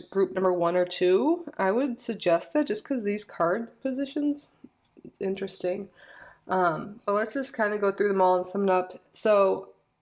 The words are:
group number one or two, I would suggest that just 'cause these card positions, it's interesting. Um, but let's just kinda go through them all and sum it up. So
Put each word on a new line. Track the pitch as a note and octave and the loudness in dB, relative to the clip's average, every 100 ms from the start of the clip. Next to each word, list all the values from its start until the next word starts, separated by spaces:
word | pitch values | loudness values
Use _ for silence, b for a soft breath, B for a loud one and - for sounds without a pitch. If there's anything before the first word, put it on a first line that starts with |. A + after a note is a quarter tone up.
| - | -4
group | F#3+ F#3 | 0 0
number | F#3 F#3 | 2 0
one | F3+ E3+ F3+ | 2 2 2
or | F3+ | 0
two, | - F3+ F#3+ C#4 F4 - - | 2 4 4 2 0 -4 -2
I | F#3+ | 0
would | A3+ C#4 A#3 | 0 -2 -4
suggest | - G#3 F3+ E3+ - | -8 -2 2 2 2
that | D4+ D4 | -2 0
just | G#3+ - | -2 -2
'cause | C4 | -4
these | G3+ G#3 | -2 -4
card | - - E3+ G#3+ A#3 - | -6 -2 0 0 -4 -8
positions, | C4 C4 C4+ D4+ D4 C#4+ - _ - _ _ - - | -8 -6 -6 -2 -2 -4 -8 _ -20 _ _ -20 -20
it's | - | -6
interesting. | G3 G3 G3 - F3+ G3+ G3+ B B B B B - | -6 -4 -6 -6 -4 -6 -10 B B B B B -4
Um, | F#3 F3 D#3 - - - | 0 2 0 -8 -10 -2
but | |
let's | G3+ A3+ | -2 -2
just | C#4 B3+ - | -4 -6 -2
kinda | G#3 G#3 | -2 2
go | G3+ | 0
through | G3 G#3 | 0 0
them | F#3+ | 4
all | F#3 F#3 | 4 4
and | F3+ | 0
sum | G3+ | -2
it | G3 | 2
up. | F#3 F3+ - _ | 2 0 -10 _
So | - A3 G#3 F#3+ F#3+ - _ _ _ | -2 4 6 4 2 -6 _ _ _